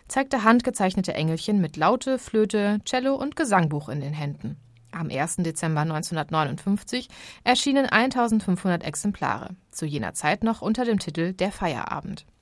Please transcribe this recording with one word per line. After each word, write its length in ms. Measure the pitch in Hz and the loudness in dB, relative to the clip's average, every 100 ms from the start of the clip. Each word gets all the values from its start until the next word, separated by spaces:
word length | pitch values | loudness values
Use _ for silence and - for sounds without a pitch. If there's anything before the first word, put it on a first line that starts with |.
| - | -4
zeigte 360 | - 269 269 214 | -2 0 2 6
handgezeichnete 680 | 240 240 - 185 185 190 | 6 4 0 0 2 -2
Engelchen 480 | - 156 160 - 208 | 0 0 0 0 2
mit 160 | 165 - | 2 2
Laute, 420 | 160 247 - 262 | 4 4 2 -2
Flöte, 640 | - 220 214 214 202 208 - | 0 2 2 2 2 0 0
Cello 300 | 254 262 269 | 0 2 0
und 200 | 285 - | -2 -2
Gesangbuch 540 | 302 196 160 147 - | 2 4 4 0 -4
in 100 | 143 | -6
den 140 | 139 151 | -6 -6
Händen. 420 | 143 147 - 147 - - - | -6 -6 -10 -12 -16 -20 -16
Am 180 | 165 160 | -8 -6
ersten 340 | 131 156 - 165 | -4 -4 -2 -2
Dezember 400 | 156 165 156 156 | -2 -2 0 0
neunzehnhundertneunundfünfzig 1200 | 156 170 160 147 160 156 165 - 202 - 247 254 - - - - | -2 -4 -4 -2 0 0 -2 -2 -2 -2 -6 -6 -16 -20 -8 0
erschienen 400 | 254 - 277 262 | 2 4 2 4
eintausendfünfhundert 1000 | - 247 262 240 220 - 180 196 175 | 4 2 2 2 2 2 0 2 0
Exemplare, 680 | - - 202 208 - - - 185 _ | -2 -4 -4 -2 -2 -4 -6 -14 _
zu 140 | - 156 | -8 -4
jener 300 | 143 98 - | -4 -4 -2
Zeit 280 | 151 196 | -2 0
noch 200 | 226 226 | 0 -2
unter 240 | 180 220 247 | -2 0 2
dem 120 | 208 | 0
Titel 360 | - 160 165 185 | -2 -2 -2 -2
Der 180 | 190 | -4
Feierabend. 720 | - 185 123 - - - - - _ | -2 -4 -2 -4 -6 -8 -14 -16 _